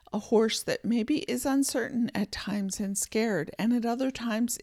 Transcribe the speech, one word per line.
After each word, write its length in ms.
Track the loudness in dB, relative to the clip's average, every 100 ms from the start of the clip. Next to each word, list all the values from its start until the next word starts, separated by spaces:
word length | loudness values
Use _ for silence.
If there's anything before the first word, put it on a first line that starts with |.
| -8
a 60 | -6
horse 440 | 2 4 4 0
that 220 | -2 -2 0
maybe 340 | 0 2 0
is 260 | 0 -2 2
uncertain 640 | 2 2 0 -2 0 0 0
at 160 | -2
times 480 | -4 -4 -2 -2 -4
and 180 | -4 -4
scared, 540 | -2 0 2 0 -2 -2
and 140 | 2
at 120 | 2 2
other 260 | 0 -2
times 460 | -2 -2 0 0 -2